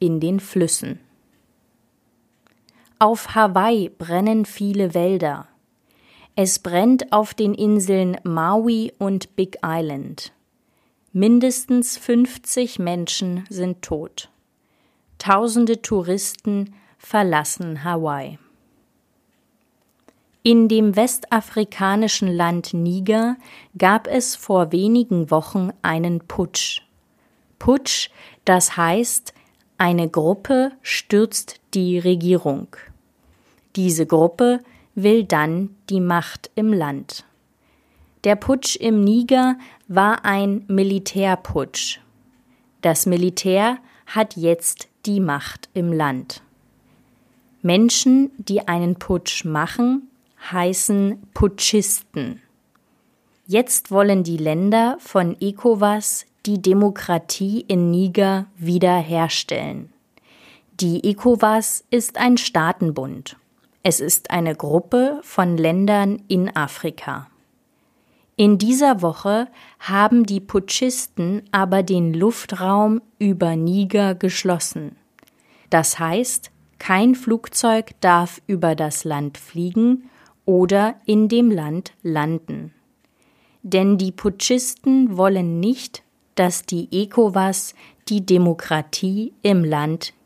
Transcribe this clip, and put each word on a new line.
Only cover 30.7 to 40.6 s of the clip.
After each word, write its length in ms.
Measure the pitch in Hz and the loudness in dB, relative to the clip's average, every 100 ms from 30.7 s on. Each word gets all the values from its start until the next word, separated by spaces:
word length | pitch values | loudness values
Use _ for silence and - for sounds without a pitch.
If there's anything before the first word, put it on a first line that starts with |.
| 269 | -4
stürzt 800 | - - - 208 220 - - - _ | -8 -8 0 2 2 -2 -10 -16 _
die 240 | 196 180 180 | -2 0 0
Regierung. 720 | 180 180 175 180 151 139 - - - - _ _ _ _ _ _ _ | 2 2 2 2 0 -4 -6 -16 -20 -20 _ _ _ _ _ _ _
Diese 320 | 190 180 160 160 | -2 0 0 2
Gruppe 540 | 160 170 170 240 247 - _ _ | 4 2 4 2 2 -4 _ _
will 300 | 202 202 226 | -2 2 4
dann 500 | 185 156 156 165 196 - - | 2 0 0 -2 -4 -10 -4
die 100 | 196 | -2
Macht 520 | 180 175 - - - | 0 0 -2 -10 -12
im 180 | - 214 | -2 0
Land. 520 | 196 147 139 - - - _ _ _ _ _ _ _ _ _ | 0 0 -6 -10 -18 -20 _ _ _ _ _ _ _ _ _
Der 140 | 202 208 | 0 0
Putsch 400 | - 262 - - | 0 -2 -2 -4
im 260 | 226 214 | 0 2
Niger 560 | 202 226 240 262 254 254 - - - | 4 2 2 2 2 -2 -8 -20 -2
war 360 | 185 208 226 | 2 2 2
ein 400 | 202 196 202 202 | 0 0 0 -2